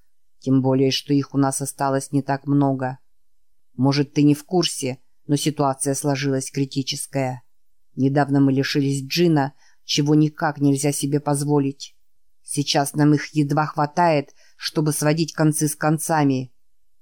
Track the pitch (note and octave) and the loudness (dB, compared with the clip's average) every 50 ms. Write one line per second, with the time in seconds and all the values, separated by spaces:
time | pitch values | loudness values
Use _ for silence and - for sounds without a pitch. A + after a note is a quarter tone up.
0 | - - - - - - - - - C3 C3+ C3+ B2+ C3 C3 C3+ C#3 C3+ B2+ - | -20 -20 -20 -20 -20 -20 -18 -8 -2 0 2 2 2 2 2 2 2 2 0 -2
1 | - - C#3+ C#3 C3+ - - C#3 C#3 C3+ C3 - C#3 - - - C#3 C3+ C3+ C3+ | -2 0 0 0 0 -2 -2 0 0 0 -2 -4 -8 -8 -6 -4 -2 -2 -2 -2
2 | - - C#3+ C#3+ C3 - C#3 C3+ - C#3+ C#3+ C#3+ C#3+ C#3 C3+ C3 C3 B2+ C3+ - | -4 -2 -4 -4 -2 -2 -4 -4 -2 0 0 2 2 2 0 -2 -4 -6 -8 -10
3 | _ _ - - - - - - - - - - - - - - B2+ C#3 C#3 C#3+ | _ _ -20 -20 -20 -20 -20 -20 -20 -20 -20 -20 -20 -14 -4 0 0 2 2 2
4 | C#3+ - - D3+ C#3+ D3 D3 C#3+ - - F#3 F3+ - - - - C#3+ B2+ B2+ - | -2 -2 0 2 4 4 4 2 -2 -4 -2 0 0 -2 -4 -6 -6 -8 -8 -8
5 | - - - - - - D3 C#3+ - D#3 C#3+ - D3 C#3 C3 - - C#3+ C#3 - | -14 -20 -20 -14 -4 -2 -2 0 0 -2 -2 0 0 0 0 -2 -4 -4 -4 -2
6 | - D3 C#3 C3 C#3+ C#3 C3+ C3+ C3 - - C#3 C#3 C3+ - C#3 C3 - C#3+ C#3 | -2 -2 -2 -2 -2 -2 -2 -2 -4 -6 -4 -4 -4 -4 -4 -6 -6 -6 -6 -8
7 | - - - C#3 C3+ B2+ B2+ B2 - - - - - - - - - - - B2+ | -8 -8 -6 -4 -4 -4 -6 -10 -14 -20 -20 -20 -20 -20 -20 -20 -20 -14 -4 -2
8 | B2+ C3+ C#3 D3 C#3+ C#3 C#3 C#3+ C#3 C3+ C3+ C3+ C3 - - D3+ C#3 C#3 C#3 C#3 | 0 2 2 2 0 2 2 2 4 4 2 2 0 0 0 0 0 0 -2 -4
9 | C3+ C3+ D3 E3 F3 E3+ D#3+ D3 C3+ C#3+ - - - - - - - - - - | -6 -4 -2 2 2 4 4 2 0 -2 -6 -12 -20 -20 -20 -18 -8 -4 -2 0
10 | D3 D3 D3+ D3+ D#3 D3+ D3+ - E3+ D#3 C#3+ C#3+ C#3+ C#3+ C#3 C3+ D3 D3 C#3 - | 2 4 4 4 4 2 0 -2 -4 -4 -2 0 2 2 2 2 0 -2 -2 -2
11 | D3+ C#3 D3 D3 - D3 C#3+ C#3 D3 C#3+ D3 D3 C#3 C#3 C#3 - - - - - | -4 -2 -2 -2 -2 -2 -2 -2 0 2 2 2 2 0 -4 -8 -16 -20 -20 -20
12 | - - - - - - - - - - - D3 C#3 - - D3+ C#3 - - D3+ | -20 -20 -20 -20 -20 -20 -20 -20 -16 -10 -6 -4 -2 0 0 0 0 0 0 2
13 | D3 D3+ D3+ C#3+ - - - D3+ D3 C#3 D3 D3 D3+ D3 - D#3+ D3 D3 - F3+ | 4 4 4 2 0 -2 -2 -2 0 0 0 -2 -2 -2 -2 -2 -2 -2 0 2
14 | F3 E3+ D#3 C#3+ C3+ - - - - - - - - - - E3 D#3 D3+ C#3+ - | 2 2 2 0 -2 -4 -12 -20 -20 -20 -18 -12 -10 -6 -2 -2 0 0 -2 0
15 | D3 D3+ D#3 E3 E3 D3 - - D#3+ D#3 D3+ - D#3+ D3 - - - D#3 D#3+ D#3 | 0 0 0 0 -2 -4 -2 0 2 2 2 2 -2 -4 -2 -2 0 0 0 0
16 | - - E3 D#3 D3 C#3 C3+ C3 C3 B2 - - - - - - - - - - | -2 -2 0 2 2 2 0 -2 -4 -8 -14 -20 -20 -20 -20 -20 -20 -20 -20 -12